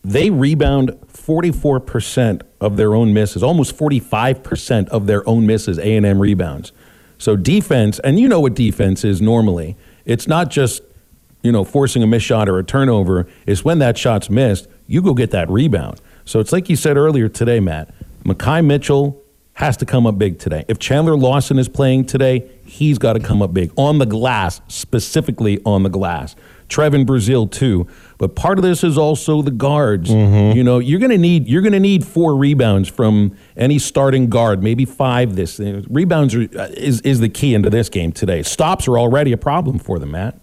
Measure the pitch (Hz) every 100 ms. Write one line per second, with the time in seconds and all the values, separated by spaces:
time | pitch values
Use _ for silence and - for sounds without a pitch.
0 | 95 127 196 160 139 151 143 139 127 -
1 | - - - 160 180 147 147 131 - 120
2 | - - 117 98 - _ 104 101 107 107
3 | 117 104 104 - 123 170 131 - 151 135
4 | - 110 123 131 - 165 - 120 92 113
5 | 101 101 113 113 107 110 - 85 101 107
6 | 101 98 101 95 85 71 - _ - _
7 | _ _ - 104 90 202 - 131 107 -
8 | 135 165 262 180 139 - 113 - 98 95
9 | 107 92 107 117 107 85 80 95 - _
10 | - 113 - 165 170 - 127 - _ -
11 | _ _ _ _ 120 113 92 143 139 123
12 | 110 113 - 113 101 92 90 135 135 110
13 | 92 92 85 - - 101 147 170 127 113
14 | 127 107 - 107 127 98 - - - 165
15 | 185 123 110 95 82 98 151 95 58 -
16 | - - - 113 104 180 180 156 160 143
17 | 156 143 110 - 120 117 92 78 73 -
18 | - - - 92 - 160 151 143 143 139
19 | 143 139 _ _ _ - 147 117 - 127
20 | 117 98 101 85 - 78 - - - 139
21 | 160 151 127 139 - 135 127 - 135 131
22 | 131 131 135 127 - - - - 151 139
23 | 127 110 107 101 98 90 85 - 139 151
24 | 120 110 127 113 90 - - - - 120
25 | - 160 156 110 110 101 113 98 95 92
26 | 92 82 71 - - - - - 151 143
27 | 131 131 104 131 107 - 135 92 87 -
28 | - - 98 - 165 196 180 170 170 147
29 | 151 147 - 151 143 120 139 147 127 101
30 | 87 110 104 104 104 113 123 123 123 175
31 | 254 208 170 170 110 156 208 196 196 190
32 | - 165 165 139 143 143 113 98 92 -
33 | 110 104 101 - - - 127 147 - -
34 | 139 131 123 117 117 95 104 117 127 -
35 | 131 123 123 95 85 - 101 101 98 135
36 | 180 160 139 113 110 - 101 - 143 117
37 | - 127 113 - 143 107 - 101 95 92
38 | 82 - 98 85 - - 156 190 - 117
39 | 120 135 143 117 143 160 151 127 - 87
40 | 71 82 98 -